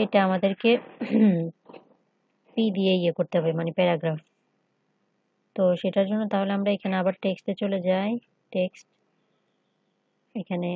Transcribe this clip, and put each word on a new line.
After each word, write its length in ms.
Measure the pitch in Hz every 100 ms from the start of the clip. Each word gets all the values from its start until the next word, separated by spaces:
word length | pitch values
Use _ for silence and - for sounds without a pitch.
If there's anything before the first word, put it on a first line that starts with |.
এটা 160 | 208 202
আমাদেরকে 460 | 190 185 196 196 226 240 - -
<clears throat> 520 | 214 220 214 175 165 - _ - _ _ _ _ _ _ _
পি 100 | - 220 190
দিয়ে 160 | 190 185
ইয়ে 160 | 175
করতে 220 | 165 170 175
হবে, 140 | 160
মানে 180 | 160 165
paragraph। 480 | 160 180 170 165 156 - _ _ _ _ _ _ _ _ _ _ _ _ -
তো 60 | 185 175
সেটার 300 | 190 196 196
জন্য 140 | 214 214
তাহলে 220 | 196 196
আমরা 180 | 196 202
এখানে 220 | 202 196 190
আবার 180 | 185 185
টেক্সটে 300 | 196 185 -
চলে 240 | 190 202 196
যাই, 320 | 180 185 202 240 - _ _
Text, 340 | 185 185 - - _ _ _ _ _ _ _ _ _ _ _ _ _ _
এখানে, 340 | 226 - 180 175